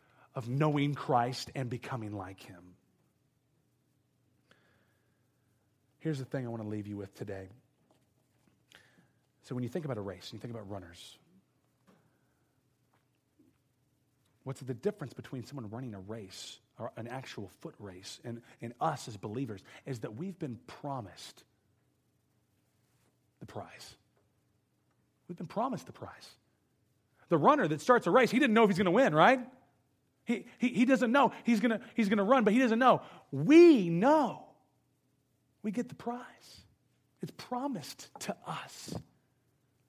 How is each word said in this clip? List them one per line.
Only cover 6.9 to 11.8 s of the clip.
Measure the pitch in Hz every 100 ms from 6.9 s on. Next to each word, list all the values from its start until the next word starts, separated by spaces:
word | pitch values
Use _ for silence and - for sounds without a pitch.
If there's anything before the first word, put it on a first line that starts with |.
| 101
with | 98 -
today. | 107 95 95 107 _ _ _ _ _ _ _ _ _ _ _ - _ _ _ _ _ _
So | - 123
when |
you | 120
think | 185 151
about | 110
a |
race, | 98 95 -
and |
you | 107
think | 120
about | 117 98
runners, | 101 87 87 - - _ _ _ _ _ _